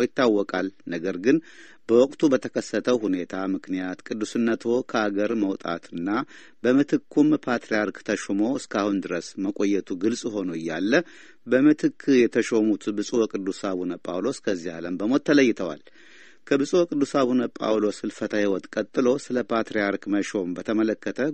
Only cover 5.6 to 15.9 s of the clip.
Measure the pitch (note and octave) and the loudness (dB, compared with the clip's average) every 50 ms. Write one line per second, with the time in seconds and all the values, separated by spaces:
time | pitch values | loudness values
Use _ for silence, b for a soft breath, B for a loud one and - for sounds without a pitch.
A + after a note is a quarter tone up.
5.6 | - - E2+ E2 - - - E2+ E2+ G2 G#2 B2 C#3+ b b b b b b b | -4 -6 -6 -6 -8 -10 -10 -8 -4 -4 -4 -4 -4 b b b b b b b
6.6 | - A#2 B2+ C#3 C#3+ - - C3+ - - - D#3 D3 D3+ D3+ C#3 - - A#2+ A#2 | 2 4 4 4 4 2 0 -2 -2 0 2 4 4 4 4 2 0 -2 -4 -4
7.6 | - - A2+ G#2+ G#2+ F#2+ - - - - G#2 - - - G#2 G2 G#2+ A#2 C#3 C3 | -2 -2 0 0 0 -2 -4 -6 -4 -4 -4 -2 -2 -2 0 0 0 0 0 -4
8.6 | - - - G#2+ G2 G#2 G2+ F#2+ E2+ E2+ F2+ E2+ - - - - G2 F#2+ G#2 - | -6 -4 -2 0 0 0 0 -2 -2 -4 -6 -6 -6 -8 -8 -6 -6 -4 -2 -2
9.6 | G#2 G2+ G2+ F#2+ F2 - G2+ F2 F2+ A2+ A#2+ A#2 - B2 G#2 G#2 F#2 F#2 E2 D#2+ | 0 0 0 0 -2 -4 -6 -2 -2 -2 -2 -2 -6 -6 -4 -4 -4 -4 -6 -6
10.6 | D#2+ E2 D#2 E2 F#2 G#2 B2+ E3+ E3+ b b b b b b b b A#2 A#2+ B2+ | -6 -6 -4 -2 0 2 2 2 0 b b b b b b b b 2 4 6
11.6 | C#3 D3+ D3+ - - D3+ - - - - C#3 B2 A#2 G#2+ - B2 A2 - B2 A2+ | 6 6 6 6 2 -2 -2 0 2 4 6 6 6 4 4 0 0 2 2 2
12.6 | A2 A2 G#2 - - A2+ G#2 G#2 G#2 - - A#2+ A2 G#2 - G2+ F#2+ F#2+ F#2 - | 4 4 2 0 -2 -6 -4 -4 -4 -2 0 0 0 0 -2 -4 -4 -4 -6 -4
13.6 | - G2+ F#2+ F2+ F2+ F2+ F2 E2+ - - F2 F2+ F#2+ B2 C#3 - - A2 G2+ E2+ | -4 -4 -4 -2 -4 -6 -6 -8 -8 -6 -6 -4 -2 -4 -4 -4 -4 -4 -4 -4
14.6 | E2 F2+ E2 E2 E2 F2 F#2 E2+ G2 A2 C3 C#3+ - - D3+ C#3+ C3+ A#2+ G2+ - | -4 -8 -10 -8 -8 -8 -6 -4 -2 0 0 0 2 4 4 6 6 4 4 0
15.6 | F#2+ E2+ D2 C#2+ - b | -2 -6 -6 -10 -14 b